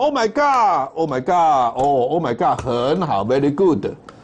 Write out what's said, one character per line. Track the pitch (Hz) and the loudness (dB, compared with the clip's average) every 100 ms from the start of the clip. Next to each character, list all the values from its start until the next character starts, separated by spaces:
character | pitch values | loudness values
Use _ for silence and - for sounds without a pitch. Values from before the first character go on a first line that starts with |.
Oh | 285 | 0
my | 277 226 | 0 -2
God，Oh | 285 285 262 214 156 135 - 165 | 0 0 2 2 2 -2 -4 -4
my | 131 | -2
God， | 127 175 160 139 120 123 | 0 2 4 2 0 0
哦， | 139 135 123 | 0 2 0
Oh | 165 | 0
my | 147 | -2
God， | 117 165 123 | -2 -2 -2
很 | 127 120 127 180 | -2 -2 0 -2
好， | 165 101 | -2 -2
very | 104 135 143 | 0 0 0
good， | 143 190 131 - - - - | 2 2 0 -2 -10 -18 -20